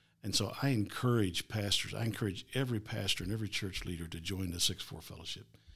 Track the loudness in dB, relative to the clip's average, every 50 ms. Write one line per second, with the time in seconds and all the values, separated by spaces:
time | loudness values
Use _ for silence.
0 | _ _ _ _ -4 0 2 2 2 2 0 0 2 4 4 4 2 0 -2 0
1 | 2 4 6 6 4 4 2 -2 -4 -2 -2 0 2 2 2 2 2 0 -2 0
2 | 0 0 0 2 0 0 0 -2 -8 -4 -2 0 0 2 0 -2 -2 -2 -4 -2
3 | 0 2 0 0 0 -2 -2 -2 -2 -2 -2 -2 -2 -2 -4 -4 -4 -4 -4 -4
4 | -4 -6 -6 -6 -4 -2 -2 0 0 -2 2 2 2 2 2 0 -6 -8 -10 -10
5 | -10 -12 -14 -10 -8 -8 -8 -8 -10 -16 -20 -20 -20 -20 -20